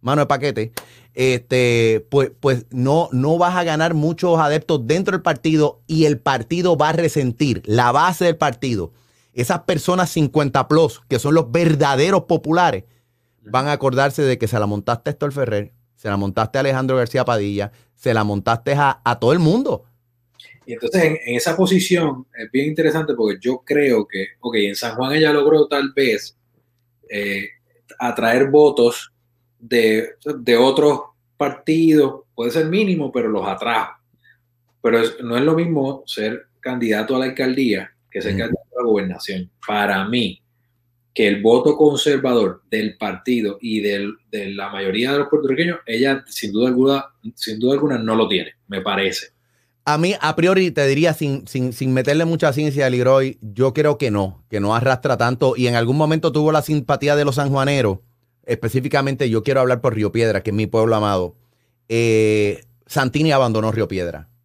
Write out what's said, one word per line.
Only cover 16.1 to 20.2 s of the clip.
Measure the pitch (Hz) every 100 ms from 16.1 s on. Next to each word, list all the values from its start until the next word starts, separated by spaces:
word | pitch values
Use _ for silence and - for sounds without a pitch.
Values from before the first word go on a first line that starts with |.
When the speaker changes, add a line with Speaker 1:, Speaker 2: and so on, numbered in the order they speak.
| 101
Speaker 1:
montaste | 98 95 107 135
a |
Alejandro | 135 131 131 131
García | 120 131 123
Padilla, | 113 101 101 101 _ _
se | _ -
la | 113
montaste | 104 101 98 117 143
a, | 139 143 131
a | - 120
todo | 117
el | 165
mundo. | 160 214 262 107 _ _ _ _